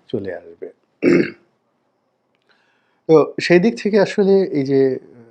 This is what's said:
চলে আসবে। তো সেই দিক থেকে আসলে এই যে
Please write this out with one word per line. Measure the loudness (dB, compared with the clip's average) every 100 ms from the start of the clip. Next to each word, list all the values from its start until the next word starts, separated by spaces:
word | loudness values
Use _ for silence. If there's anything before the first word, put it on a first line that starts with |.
| -12
চলে | -10 -8 -12
আসবে। | -16 -20 -20 -20 _ _ 0 0 -2 -8 _ _ _ _ _ _ _ _ _ _ _ _ _ _ _ _ 2
তো | 2 2 -4
সেই | 2 2
দিক | 2 -2
থেকে | -2 0
আসলে | 0 0 2 2
এই | 0 -2
যে | -2 0 0 -2 -10 -20 -20